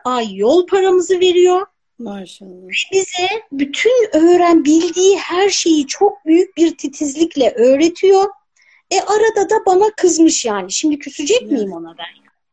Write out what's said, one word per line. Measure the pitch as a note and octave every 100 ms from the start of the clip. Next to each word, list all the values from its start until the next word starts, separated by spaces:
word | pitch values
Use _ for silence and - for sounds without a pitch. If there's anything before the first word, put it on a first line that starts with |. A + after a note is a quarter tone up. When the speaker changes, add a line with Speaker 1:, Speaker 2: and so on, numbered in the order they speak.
| B3
Speaker 1:
ay | B3+ A3 F#3+
yol | G#3+ E4 F4
paramızı | F#4+ F#4+ F#4 E4+ F#4
veriyor. | F4+ F4 F4+ F4+ D#4 _ _ _
Speaker 2:
Maşallah. | A3+ G3+ F3+ - F#3+ F3+ F#3
Speaker 1:
Ve | G3 -
bize | F#4+ F#4+ F4+ F#4 A4 -
bütün | C#4 C#4+ - A4 B4+ G#4+
öğren-, | D#4 E4 F4 F4 E4 C#4
bildiği | D#4+ F4 F4 F#4+ F#4+
her | - E4+ G4+
şeyi | - E4+ D#4 C4+
çok | - G4+ - D#4
büyük | E4 G4 -
bir | E4 -
titizlikle | D4 - D4 C#4 E4 C#4+ A#3
öğretiyor. | - A#3+ C#4 E4 F4 F#4+ F#4+ G4 - _ _ _ _ _
E, | F#4
arada | - G#4 A4 A4+ G4
da | G#4+ G4
bana | F#4 G#4+ -
kızmış | F#4 D#4+ D#4+ - A#3
yani. | G#3 F#3
Şimdi | - D#4 D4
küsecek | C#4+ - D4 A#4
Speaker 2:
Evet. | G#4
Speaker 1:
miyim | C4+ G3+
ona | E3+ E3 E3
ben? | E3+ _ _ _ _